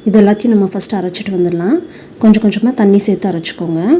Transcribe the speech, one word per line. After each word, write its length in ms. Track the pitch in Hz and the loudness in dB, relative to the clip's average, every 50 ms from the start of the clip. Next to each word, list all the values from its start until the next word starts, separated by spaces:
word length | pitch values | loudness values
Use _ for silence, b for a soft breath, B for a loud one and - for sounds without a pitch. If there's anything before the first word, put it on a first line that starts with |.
| - 220 | -2 2
இது 100 | 185 220 208 | 4 4 4
எல்லாத்தையும் 320 | 196 214 214 - 240 226 | 4 2 0 0 0 2
நம்ம 140 | 208 196 185 - | 2 0 0 -2
ஃபஸ்ட்டு 240 | 196 190 - - 196 | -4 -4 -2 -2 -4
அரைச்சிட்டு 360 | 180 180 180 - 214 202 190 | -6 -6 -8 -8 -8 -6 -2
வந்துடலாம். 420 | 180 175 175 170 170 170 190 277 359 - B B B B B B - - | -2 -2 -2 -2 -2 -2 0 -2 -2 -2 B B B B B B 2 4
கொஞ்சம் 220 | 220 208 214 - | 4 4 4 2
கொஞ்சமா 260 | 208 196 208 214 240 262 - 214 | 0 -2 0 -2 -2 0 0 2
தண்ணி 180 | 202 196 202 196 - | 2 2 2 2 0
சேர்த்து 240 | 196 180 - 196 175 | -2 -2 -2 -4 -4
அரைச்சிக்கோங்க. 480 | 165 165 - - - 175 165 165 160 170 214 294 | -4 -6 -8 -8 -8 -6 -4 -4 -2 0 0 0